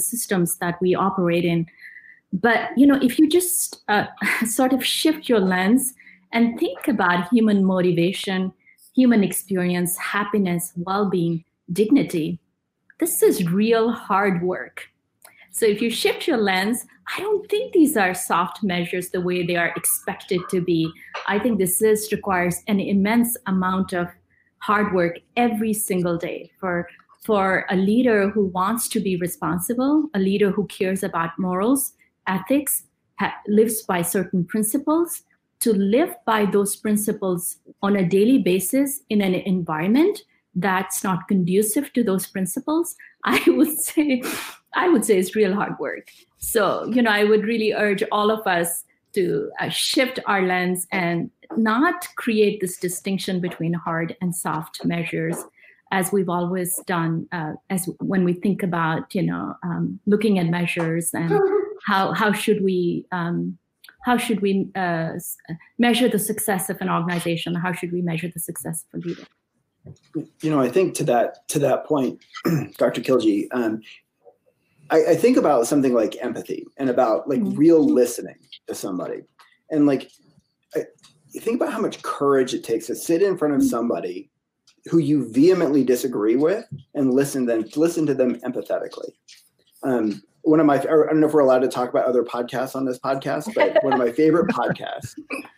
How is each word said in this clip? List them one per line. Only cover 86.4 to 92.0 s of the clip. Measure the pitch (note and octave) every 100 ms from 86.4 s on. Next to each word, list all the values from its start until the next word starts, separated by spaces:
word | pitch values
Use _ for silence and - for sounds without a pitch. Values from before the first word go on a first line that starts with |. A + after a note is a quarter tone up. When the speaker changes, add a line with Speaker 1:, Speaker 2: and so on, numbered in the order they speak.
| D#3 G#3 - C#3+ -
Speaker 3:
and | D3 C3+
listen | B2+ C#3 C#3 B2
then, | A#2 A2 D3
listen | E3 E3+ D3+
to |
them | C3 B2+ A#2
empathetically. | B2+ A2 - - - - - _ _ - _ _ _ -
Um, | C3+ B2 G#2+ G2 _ _
one | - D#3
of | D3+
my, | C3+
I |
don't | C3+ D#3 - D#3
know | D3+
if |
we're | D3+
allowed | C3 C3
to | C3
talk | B2+ B2
about | C#3